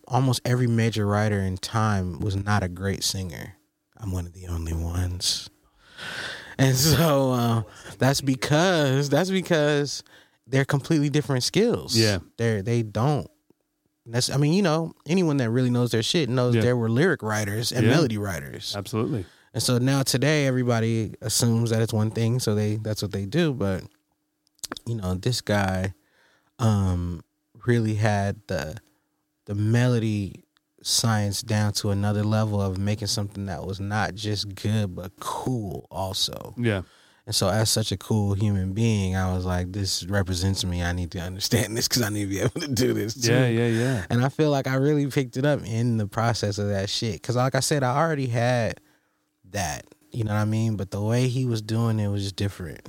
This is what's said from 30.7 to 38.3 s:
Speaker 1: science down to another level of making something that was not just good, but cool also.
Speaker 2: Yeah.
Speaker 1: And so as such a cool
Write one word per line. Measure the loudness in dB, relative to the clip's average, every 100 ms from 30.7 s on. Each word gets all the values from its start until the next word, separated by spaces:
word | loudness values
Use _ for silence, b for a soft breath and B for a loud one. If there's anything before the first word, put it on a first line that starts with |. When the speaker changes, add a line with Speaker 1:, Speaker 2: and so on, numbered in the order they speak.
| _
Speaker 1:
science | -2 0 2 2 2 -2
down | -2 0 0
to | 0 -2
another | 0 0 0
level | 2 2 0 0
of | -2 -2
making | -2 -2 -2
something | -4 -4 -6 -8
that | -8 -8
was | -6
not | -4 -2 -2
just | -4 -4 -4 -6
good, | -6 -2 0 -2
but | -6 -12 -10
cool | -8 -6 -4 -4 -4 -10 -10
also. | -8 -6 -4 -4 -6 -10 -2
Speaker 2:
Yeah. | 0 0 b b b b -6
Speaker 1:
And |
so | 0 2
as | 2 2
such | 0 -2
a | -4
cool | 0 0 2